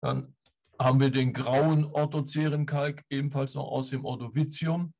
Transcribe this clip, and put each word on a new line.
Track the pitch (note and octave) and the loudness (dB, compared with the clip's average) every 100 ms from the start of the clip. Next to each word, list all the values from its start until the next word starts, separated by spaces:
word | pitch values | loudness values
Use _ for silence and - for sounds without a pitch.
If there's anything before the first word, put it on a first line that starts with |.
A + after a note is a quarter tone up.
Dann | - - - _ _ _ _ _ | -2 -2 -4 _ _ _ _ _
haben | B2+ C3 | 4 6
wir | C3+ | 6
den | C3 C3 | 4 0
grauen | B2+ B2+ C3 D#3 D#3 | 0 0 4 4 4
Orthocerenkalk, | D3+ D3+ D3+ D3+ C3+ D#3 D#3 D3 D3 C#3+ D3 D3 _ | 2 0 -2 -2 -4 -2 0 0 -2 -2 -2 -6 _
ebenfalls | C#3 C#3+ C3+ C3+ | -4 -4 -2 -4
noch | C#3+ C3+ | -6 -6
aus | C3 C3 | -4 -4
dem | C3+ | -6
Ordovizium. | - A2+ A#2 A#2 D3+ - E3 E3+ F3 - | -6 -8 -4 -2 -2 -2 -2 -2 -4 -10